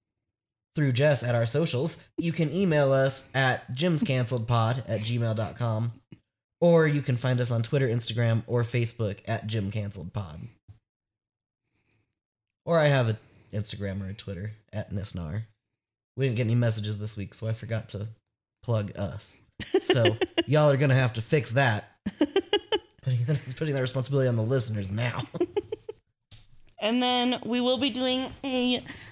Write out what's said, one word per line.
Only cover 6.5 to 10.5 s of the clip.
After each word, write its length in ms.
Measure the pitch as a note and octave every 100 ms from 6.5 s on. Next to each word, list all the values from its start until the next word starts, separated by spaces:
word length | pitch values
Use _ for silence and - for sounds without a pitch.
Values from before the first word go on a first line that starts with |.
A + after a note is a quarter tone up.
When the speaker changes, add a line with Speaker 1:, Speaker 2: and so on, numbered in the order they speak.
| _
Speaker 1:
or 260 | E3+ E3 D#3
you 140 | C#3+
can 140 | C3+ B2
find 240 | B2+ B2
us 100 | B2
on 120 | A#2
Twitter, 240 | A2+ D3 C3
Instagram, 560 | A#2 - A2+ A#2 A2+ -
or 160 | A#2+
Facebook 580 | A#2 B2 A2+ - G#2+ G2 -
at 200 | A2+ G#2+
Jim 220 | A2+ G2
Canceled 400 | G#2 G2+ G2+ E2
Pod. 280 | G#2 E2+ D#2+ A#2